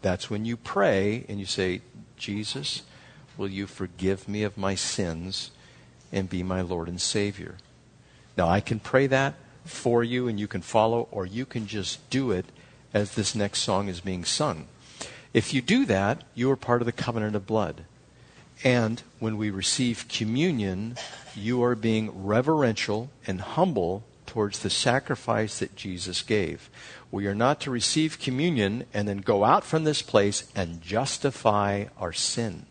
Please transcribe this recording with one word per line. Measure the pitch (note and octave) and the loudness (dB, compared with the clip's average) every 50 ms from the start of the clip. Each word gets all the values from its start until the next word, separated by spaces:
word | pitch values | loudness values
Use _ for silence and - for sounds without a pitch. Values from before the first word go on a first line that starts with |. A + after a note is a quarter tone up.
That's | - F#2+ F2+ F2+ - - | 2 0 0 0 -2 -6
when | A2 G#2 A2 | -6 -4 -2
you | A2+ A#2+ | -4 -4
pray | A#2 - - - G3 G3+ F#3 A2+ F#2+ F#2+ G#2 G#2+ A#2+ - - | -6 -6 -4 0 2 4 4 4 4 2 2 0 -2 -6 -8
and | G#2+ G2+ | -8 -8
you | G2 | -6
say, | F#2 - - F#2+ F#2 F2+ - - - - - - - - | -6 -2 0 0 0 0 -4 -6 -14 -20 -20 -20 -20 -16
"Jesus, | - - - G2+ G#2 G#2+ G#2+ - C3+ D3 - - - - - - - - - - - - - - - | -12 -8 -6 -6 -6 -4 -6 -6 -6 -6 -6 -6 -8 -10 -14 -20 -20 -20 -20 -20 -20 -20 -20 -10 -8
will | G2 G2 | -6 -6
you | F#2+ F#2+ G2+ G2 | -4 -6 -6 -8
forgive | - - G2 F2 F2 E2+ F#2 F#2+ G2 F#2+ - - | -6 -8 -8 -8 -6 -2 0 0 0 0 -2 -6
me | G2+ G#2 G#2+ | -4 -2 -2
of | G#2 F#2+ G2+ | -2 -2 -2
my | G2 G2 G2 | -2 0 0
sins | F2+ - - - - G2+ E2+ D#2+ D#2+ E2+ F#2 G2 - - - - - - - - - - - - - - - | 0 -2 -4 -2 -2 -2 -2 -2 -6 -6 -6 -6 -8 -8 -10 -14 -20 -20 -20 -20 -20 -20 -20 -20 -20 -18 -6
and | - G2 F#2+ F#2 | -4 -4 -2 -2
be | G2 F#2 | -2 -4
my | F2+ F#2 F#2 F#2 | -2 0 0 -2
Lord | F#2 F2 F#2 E2+ E2 E2+ | -2 -2 -4 -4 -4 -6
and | F2 F2+ | -6 -4
Savior?" | - - - A2 G#2 G2+ G2 - E2 - - F#2+ - - - - _ _ _ - - - - - - - - - | -4 -2 0 0 0 0 -2 -6 -12 -14 -14 -16 -20 -20 -20 -20 _ _ _ -20 -20 -20 -20 -20 -20 -8 -2 2
Now, | F2+ E2 | 4 4
I | F2 G2+ | 4 4
can | - - A#2+ A2 | 2 0 -4 -4
pray | - - - C3 C3+ C3+ | -4 2 4 4 4 6
that | C3+ C3+ C3+ C#3 D3+ - - - - - - | 4 4 2 2 -2 -6 -18 -20 -20 -20 -18
for | - - - - B2+ A#2 A#2 A#2 | -16 -14 -4 0 2 4 4 2
you | A#2 B2 B2 B2 A#2+ | 2 0 -2 -2 -2
and | A2 G2+ | -2 -2
you | G#2 G#2 | -4 -4
can | - G2 | -4 -8
follow, | E2+ - - A2+ G#2+ A2+ A2+ A#2 A2+ - | -8 0 4 4 4 6 4 0 -2 -2
or | - G#2+ F#2 | -4 -6 -6
you | F#2 G2 A#2 C3 | -4 -6 -8 -8
can | - - B2 A2 G2+ | -6 -6 -8 -6 -4
just | G#2+ G#2+ F#2 E2 - - - - | -4 -4 -4 -4 -6 -8 -10 -2
do | - C3 C#3 B2 | -2 0 2 2
it | G2+ F2+ F#2+ - - - - - - - - - - | 2 0 0 -4 -10 -20 -20 -20 -20 -20 -20 0 0
as | G#2+ G#2 G2 | 0 0 2
this | - - G#2 - - | 0 -2 -2 0 0
next | A2 G2+ G2+ - - | 0 -2 0 0 -2
song | - - G2+ F#2+ G2+ G2+ | 0 0 0 0 0 -2
is | F#2 E2+ | -6 -6
being | F2 F#2+ F#2 F2+ E2+ | -6 -6 -6 -4 -2
sung. | - - - D3+ D3 F#2+ D#2 C#2+ - - - - - - - - - - - - - - | -2 -2 0 0 -2 -2 -4 -8 -16 -18 -20 -20 -20 -16 -16 -16 -14 -14 -18 -20 0 2
If | A#2 A2 - - | 2 2 4 0
you | C3+ | -2
do | A#2+ B2 F#3+ B3+ C#4 | 2 4 2 2 4
that, | G3+ G#2 F#2+ G2 G2+ B2 F3 - - - | 4 4 4 4 2 0 -2 -4 -14 -6
you | - A#2+ C3 | -2 2 2
are | C#3 | 2
part | B2+ - - A#2+ A#2+ | 0 2 2 2 2
of | A#2+ | 2
the | A#2 A#2 | 0 -2
covenant | - - - A#2 A#2 G#2+ G#2+ G#2+ | -2 -4 -2 -2 -2 -2 0 -2
of | G#2 F#2+ | -2 -2
blood. | G2+ A2 A2 G2+ E2 D2+ - - - - - - - - - - - - - - - - - - | 0 0 0 2 0 -4 -8 -14 -20 -20 -20 -20 -20 -20 -20 -20 -20 -20 -20 -20 -20 -20 0 2
And | C3 B2 A#2+ A#2 A2 A2+ A#2+ - - _ - | 4 4 6 4 2 0 -4 -8 -16 _ -6
when | A2+ A2 A2 G#2 | -4 -4 -2 0
we | A2 G#2+ | -2 -2
receive | G2 F#2+ F#2 - - - C3 B2 A#2 - - - | -2 -2 -2 -2 0 0 0 0 0 -2 -6 -8
communion, | - - A2+ G#2+ A2+ B2+ D#3 F#3 E3 A#2+ G#2 G2 F#2 F#2 G#2 A2+ B2 - - - - - - - - | -4 -4 -2 0 2 2 2 2 2 2 0 0 -2 -2 -4 -6 -8 -10 -12 -12 -14 -16 -18 -16 -12
you | - G2+ A2 B2 B2 A#2+ | -6 -2 0 2 4 4
are | B2 B2 | 4 2
being | A2+ G#2+ A2+ A2 A2 A2 G#2+ - F#2 F#2+ | 2 2 2 2 2 0 -2 -6 -6 -2
reverential | G2 G#2 A2+ B2+ D3 D#3+ D#3 C#3+ A#2+ A2 - - - G#2 G#2+ A#2+ C#3 - - - - | 2 4 4 4 4 4 4 4 4 4 2 0 -2 -2 -2 -2 -6 -14 -16 -6 -6
and | F#2+ F#2 | -6 -6
humble | G2+ - - - F3 F#3+ D#3 G#2+ F2 E2+ F#2 G2+ A2+ - - _ - | -4 -4 2 2 2 2 2 0 0 0 -2 -4 -6 -14 -20 _ -20
towards | - - A#2 G#2+ G#2 G2+ - | -8 -2 0 0 0 -2 -4
the | - G2+ | -4 -2
sacrifice | - - - C3 A#2+ C3+ - - C#3 - - - A2+ A2 A2 G#2+ - - | 0 2 2 4 2 2 2 -2 -6 -4 0 0 0 2 0 -2 -2 -6
that | G#2+ - - | -6 -6 -6
Jesus | - - G2 F#2 F2 F#2 F#2 F2+ - - | -10 -8 -8 -8 -6 -6 -4 -4 -6 -2
gave. | - A2 G#2+ F#2+ D#2+ D#2+ E2+ - - - - - - - - - - | 0 2 2 2 0 -4 -8 -12 -18 -20 -20 -20 -18 -18 -20 -14 -8
We | - F#2+ G2 G2+ | -4 -2 -2 0
are | G2 | 2
not | G#2 A#2 B2+ D3+ - | 4 4 4 4 2
to | - C#3+ | -2 -4
receive | B2+ A#2+ G#2+ - - D#3 D#3 D#3+ - - | -4 0 0 0 2 2 0 0 -2 -4
communion | - - B2+ B2+ D3+ F3+ E3+ B2+ G#2 G2 G#2 A#2+ C3 - - | -4 -4 -2 0 2 2 2 4 2 2 2 -2 -6 -6 -4
and | G#2 G2+ G#2 | -2 -2 -2
then | G2+ G2 | -2 -4
go | G2 - A2 G2 G2+ | 2 2 4 6 6
out | A2+ C#3+ G#3 - | 6 6 4 4
from | - - D#3+ D#3+ | 2 0 2 2
this | D#3 D3+ - | 2 0 0
place | - - - A2 G2+ G2+ G2+ - - - - | -4 4 4 6 6 6 2 0 -6 -6 -4
and | - F#2+ E2 E2+ E2 | -4 -4 -4 -4 -10
justify | D#2+ F2 G2 A2 C3+ D3 - - - C#3+ B2+ - - A2+ G#2 G#2 G2+ G2+ G2+ G2+ G#2 - - - | -8 -2 -2 -2 0 -2 -4 -2 -2 -2 -2 2 2 4 4 4 4 2 2 0 -2 -6 -8 -8
our | G#2 F2 E2 | -8 -6 -4
sin. | - - - - - A#2 A2 F2 E2 - - | -2 -2 -2 -2 -2 -4 -4 -6 -8 -14 -18